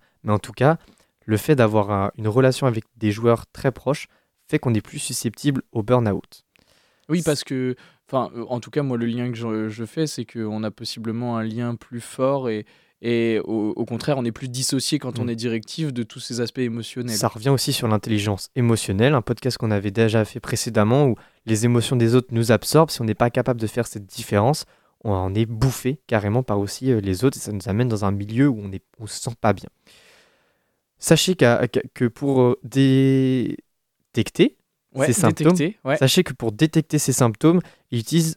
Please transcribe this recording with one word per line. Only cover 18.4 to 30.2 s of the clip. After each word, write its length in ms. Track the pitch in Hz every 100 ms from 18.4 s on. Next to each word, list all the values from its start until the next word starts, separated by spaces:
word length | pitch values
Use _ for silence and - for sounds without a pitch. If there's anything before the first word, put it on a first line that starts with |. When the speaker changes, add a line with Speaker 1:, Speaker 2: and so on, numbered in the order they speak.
| - 135
Speaker 1:
émotionnelle, 580 | 120 113 - 98 127
un 80 | 143
podcast 340 | - 117 127 -
qu'on 120 | 110
avait 220 | 104 104
déjà 320 | 101 113 110
fait 160 | 104 117
précédemment 680 | - 127 123 110 104 131 143
où 100 | 107 - _
les 200 | 113 107
émotions 300 | 120 120 113 127
des 180 | 117 123
autres 120 | -
nous 180 | 117 113
absorbent. 380 | 110 - 151 160
Si 100 | -
on 40 |
n'est 100 | 110
pas 160 | 104 120
capable 300 | 127 123 120
de 60 | 110
faire 180 | 123 113
cette 200 | 107 98
différence, 580 | - - 101 113 156 - _ _ _
on 80 | 113
en 200 | 95 95
est 120 | 104 113
bouffé 540 | 113 131 120 127 135 -
carrément 340 | 113 101 117
par 160 | 127 101
aussi, 320 | 101 - 131
euh, 100 | 113
les 240 | 98 90
autres 120 | 131 -
et 40 |
ça 120 | -
nous 160 | 104 98
amène 200 | 101 123
dans 160 | 107
un 60 | 101
milieu 380 | 101 104 113 143
où 120 | 110
on 120 | 101
est, 100 | 95 _ -
on 80 | 107
se 140 | -
sent 140 | - 117
pas 120 | 110
bien. 160 | 98 - _ _ _ _ _